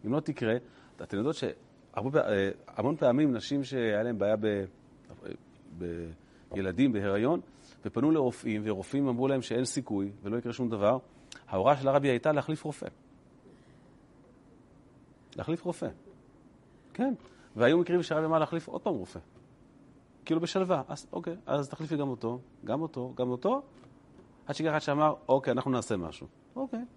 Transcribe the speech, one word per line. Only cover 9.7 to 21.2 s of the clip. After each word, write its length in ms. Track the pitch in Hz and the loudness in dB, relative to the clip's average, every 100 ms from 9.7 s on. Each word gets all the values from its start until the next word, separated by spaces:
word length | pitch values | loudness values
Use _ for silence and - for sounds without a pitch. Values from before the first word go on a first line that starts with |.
| - 131 101 98 104 | -4 -4 -4 -4 -6
ולא 140 | 101 117 | -4 -4
יקרה 160 | 120 | -4
שום 160 | 117 123 | -4 -2
דבר, 300 | 110 101 131 - - - - - | 2 4 4 -2 -20 -20 -20 -4
ההוראה 280 | 95 110 143 | 2 4 4
של 120 | 135 | 4
הרבי 200 | 139 139 | 2 4
הייתה 240 | 123 156 | 2 2
להחליף 320 | 147 - 156 | 0 0 -6
רופא. 220 | 151 147 - - - - - - - - - - - - - - - - - - - - - - - - - - | -6 -8 -12 -14 -20 -20 -20 -20 -20 -20 -20 -20 -20 -20 -20 -20 -20 -20 -20 -20 -20 -20 -20 -20 -20 -20 -16 -8
להחליף 280 | - 170 | -4 -2
רופא. 240 | 180 170 143 - - - - - - - - - - | -2 -6 -6 -8 -20 -20 -20 -20 -20 -20 -20 -20 -18
כן. 200 | - 262 240 - - - 107 | -2 -2 -2 -10 -20 -16 4
והיו 220 | 120 165 | 6 6
מקרים 240 | 170 175 | 4 2
שהרבי 240 | 165 156 160 | 2 0 2
אמר 120 | 160 | 2
להחליף 300 | 151 170 - | 2 -2 -6
עוד 120 | - | -4
פעם 140 | - | -2
רופא. 240 | 143 90 90 - - - - - - - - - - | -2 -4 -12 -18 -20 -20 -20 -20 -20 -20 -20 -20 -18
כאילו 160 | - 160 | -2 0
בשלווה. 420 | 170 190 185 170 131 | 2 0 2 2 0
"אז, 180 | 147 - | -10 -8
אוקיי, 240 | - | -8